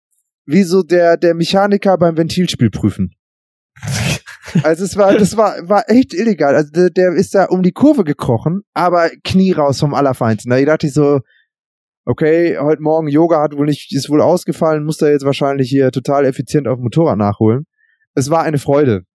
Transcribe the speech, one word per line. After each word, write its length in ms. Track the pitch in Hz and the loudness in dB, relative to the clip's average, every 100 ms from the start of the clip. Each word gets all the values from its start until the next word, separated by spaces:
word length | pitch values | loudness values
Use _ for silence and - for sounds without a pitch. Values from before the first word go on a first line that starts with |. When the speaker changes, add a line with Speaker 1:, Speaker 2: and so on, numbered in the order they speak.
| _ _ _ _ - | _ _ _ _ -2
Speaker 1:
wie 180 | 175 | 0
so 200 | 180 190 | 2 0
der, 340 | 151 175 170 170 | 2 2 2 2
der 160 | 170 | 0
Mechaniker 640 | 165 170 196 202 202 202 180 | 0 0 0 2 0 2 2
beim 200 | 170 160 | 2 0
Ventilspiel 520 | 165 - 175 - 117 | -2 -2 -2 0 -2
prüfen. 460 | - 104 - 92 _ _ _ _ _ _ _ | 0 -4 -2 -8 _ _ _ _ _ _ _
Speaker 2:
<laughs> 80 | - 120 117 139 - - - 175 | -8 -4 -4 -4 -8 -20 -4 0
Speaker 1:
Also 220 | 151 165 190 | 0 0 -2
es 100 | 202 | 0
war, 180 | 196 | 2
das 220 | 202 190 214 | 4 2 0
war, 200 | 208 143 170 | 0 -2 -2
war 220 | 202 - | -2 2
echt 240 | 233 254 | 2 2
illegal. 420 | 175 233 190 143 143 | -2 -2 0 2 0
Also 160 | 147 | 0
der, 180 | 156 180 | 0 0
der 220 | 175 185 | 2 0
ist 240 | 165 - 196 | 0 0 0
da 100 | 180 | 0
um 180 | 185 | 0
die 100 | 180 | 0
Kurve 320 | - 285 294 156 | 2 2 2 0
gekrochen, 560 | 143 135 113 151 190 - | -4 -2 -2 -2 -6 -8
aber 360 | - 175 175 160 - - | -2 0 2 0 -2 -2
Knie 260 | 190 190 | 0 2
raus 260 | 156 143 131 | 2 0 0
vom 120 | 151 | -2
Allerfeinsten. 560 | 123 139 123 120 107 117 | 0 -2 0 -2 -2 -2
Da 140 | 127 | 0
dachte 240 | 139 156 156 | 0 0 -2
ich 60 | |
so, 260 | 151 143 143 - _ _ _ _ _ _ _ - | 0 2 0 -4 _ _ _ _ _ _ _ -6
okay, 520 | - 156 165 170 82 | -2 0 2 0 -2
heute 240 | 147 156 | -2 -2
Morgen 280 | 151 160 156 | 0 -2 0
Yoga 320 | 143 165 165 | 0 2 2
hat 160 | 147 147 | 0 -2
wohl 80 | 147 | -4
nicht, 280 | 147 - | -4 -6
ist 160 | 135 131 | -6 -2
wohl 120 | 147 | 2
ausgefallen, 640 | 120 180 - 156 165 156 151 | 2 0 -2 -2 -2 -2 -4
muss 120 | 156 | -2
da 100 | 151 | 0
jetzt 160 | 147 135 | 0 0
wahrscheinlich 440 | 135 139 139 127 | -2 -2 -2 0
hier 220 | 139 131 | 0 0
total 320 | 131 135 143 135 | -2 -2 0 0
effizient 400 | - 127 151 127 | -2 -2 -2 -2
auf 120 | 123 | -4
dem 60 | |
Motorrad 340 | 123 151 160 101 | -2 0 0 0
nachholen. 480 | 101 101 110 123 156 _ _ _ _ - | 0 0 0 0 -4 _ _ _ _ -6
Es 140 | 131 | -2
war 140 | 165 | 0
eine 140 | 156 147 | 0 -2
Freude. 460 | - 143 143 98 - | 0 2 2 0 -6